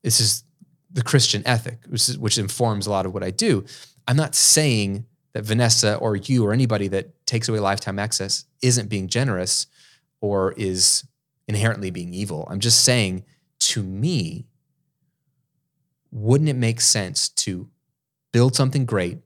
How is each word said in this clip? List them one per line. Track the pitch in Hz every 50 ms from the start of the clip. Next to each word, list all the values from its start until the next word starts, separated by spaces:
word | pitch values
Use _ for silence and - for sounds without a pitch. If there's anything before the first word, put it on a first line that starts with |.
| -
this | 156 110 -
is | 113 107 - - _ _ _ _ - _ _ _ _ _
the | - 139
Christian | 117 - - 139 120 - - 104 -
ethic, | - 123 113 - - 117 - _ -
which | 120 113 - -
is, | 127 143
which | 123 107 -
informs | - 101 95 - - 123 113 107 104 95
a | 104
lot | 101 95 92
of | 92 92
what | 101
I | 95 92
do. | 92 - 220 226 147 98 120 - - - - - _ _ _ -
I'm | 127
not | 143 156 - -
saying | - - - - 156 156 143 120 107 101 98 98 98 117 _ _ _ _ _
that | _ 113 107
Vanessa | 104 110 117 123 117 113 - - 107 104
or | - - 113 104
you | 101 92 - 131 123 110
or | 101
anybody | 107 123 131 120 110 101 101 98
that | 95 98 90 - _ _ _
takes | - 123 113 113 -
away | 110 107
lifetime | 104 98 101 98 - 104 98 98
access | 101 107 - - 95 95 - - - _ _ _
isn't | - 127 123 120 104 101
being | 107 98 95
generous | 90 - 120 135 139 104 90 92 92 - - - _ _ _ - _ _ _ _ _ _ _
or | - 101 101 98 95 95
is | - - 107 95 92 92 92 - - - - - _ _ _ _ _ _ _
inherently | - 107 101 107 113 110 98 101 92
being | 87 90 87 87
evil. | 90 92 104 98 85 76 82 -
I'm | 90 101
just | 98 117 110 - -
saying, | - 123 123 107 95 92 92 - _ _ _ _ _ _ _
to | - - - 113 101
me, | 92 95 98 120 170 185 131 92 80 85 85 123 _ _ _ _ _ _ _ _ _ _ _ _ _ _ _ _ _ _ _ _ _ _ _ _ _ _ _ _ _ _ _ _ _
wouldn't | - 117 104 110 127 143 156 156
it | 139
make | 123 120 113 117 117
sense | - - - 110 98 90 - - - -
to | _ - - 104 95 90 92 - _ _ _ _ _ _ _ _ _ _ _ _
build | - 120 120 131 120
something | - 135 131 131 147 131
great? | 113 113 98 90 87 87 - _